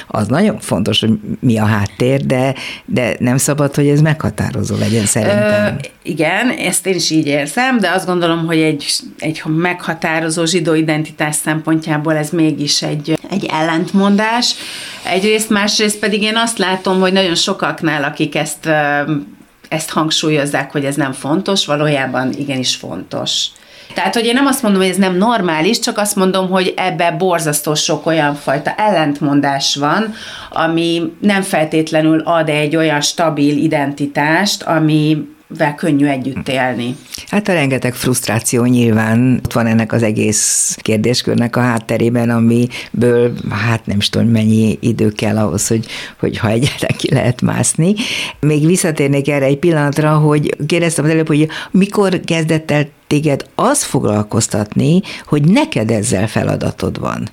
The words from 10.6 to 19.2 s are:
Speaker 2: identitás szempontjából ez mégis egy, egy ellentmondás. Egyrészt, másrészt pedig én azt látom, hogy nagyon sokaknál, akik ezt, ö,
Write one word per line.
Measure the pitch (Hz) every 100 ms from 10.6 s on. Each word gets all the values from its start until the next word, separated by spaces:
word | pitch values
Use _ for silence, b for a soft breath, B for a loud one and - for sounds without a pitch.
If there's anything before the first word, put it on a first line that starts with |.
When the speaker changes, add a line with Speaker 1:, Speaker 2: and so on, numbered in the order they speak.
| 165
Speaker 2:
identitás | 160 160 156 156 - 151 151
szempontjából | - 156 156 160 160 151 156 156
ez | 151
mégis | 175 156 147 143 -
egy, | 156 151 147 156 -
egy | 196 -
ellentmondás. | 156 160 160 180 196 196 202 220 233 247 B B B B B -
Egyrészt, | 185 208 214 220
másrészt | 208 208 - 214 208
pedig | 214 208
én | 214 220
azt | 233 226
látom, | 185 185 196 190
hogy | 185
nagyon | 190 185 170
sokaknál, | - 185 151 156 160 147
akik | 143 151 151 156
ezt, | 151 - 160
ö, | 151 147 143 147 151